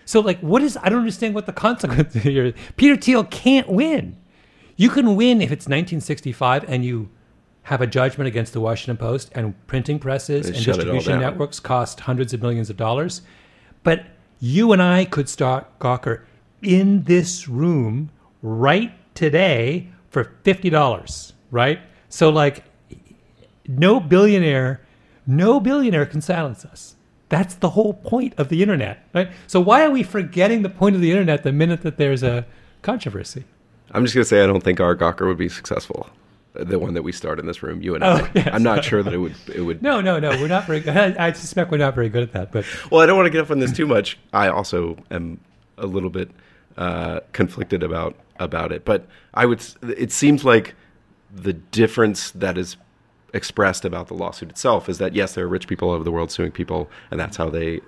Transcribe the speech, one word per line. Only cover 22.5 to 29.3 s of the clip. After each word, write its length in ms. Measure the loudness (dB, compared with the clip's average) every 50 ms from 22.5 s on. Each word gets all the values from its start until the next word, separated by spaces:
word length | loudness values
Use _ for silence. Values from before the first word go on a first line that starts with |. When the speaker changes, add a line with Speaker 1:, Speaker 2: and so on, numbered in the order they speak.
| 0 -4 -12 _ _ _ _ _ -20 -20 _ _ -20 _ _ _ _ _ -20 _ _ _ _ -8
Speaker 1:
no 320 | -2 2 4 4 4 4
billionaire, 840 | 4 4 6 6 6 6 6 4 2 2 2 2 0 -2 -4 -6 -12 _ _ _ _ _ _ _ _
no 340 | 0 2 4 4 4 4 4
billionaire 460 | 4 2 2 2 2 2 2 2 0
can 160 | 0 -2 -6
silence 420 | -4 -2 -2 -2 -2 -4 -6 -10 -14
us. 300 | -20 -20 -20 -20 -20 -20 _ _ _ _ _ _ _
That's 260 | 0 0 0 -2 -2
the 160 | -2 -2 0
whole 220 | 2 2 2 0 -2
point 400 | -4 -4 -2 -2 -2 -2 -2 -2 -4
of 100 | -2 0
the 120 | 2 2
internet, 440 | 2 2 2 0 -2 -4 -8 -12 _ _ -4
right? 160 | -2 -2 -2